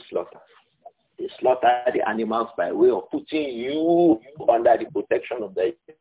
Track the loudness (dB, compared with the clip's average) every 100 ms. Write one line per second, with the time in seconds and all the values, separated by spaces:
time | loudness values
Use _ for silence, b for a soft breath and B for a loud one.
0 | -8 -8 -8 -16 _ _ _ _ -20 _
1 | _ -14 -14 -4 0 2 2 2 0 -2
2 | -2 -2 -2 -4 -4 -4 -4 2 2 2
3 | -4 -8 -6 -6 -6 -6 -6 -2 2 4
4 | 4 2 -2 -4 0 2 4 2 2 -6
5 | -2 -4 -4 -8 -8 -4 -4 -4 -16 -20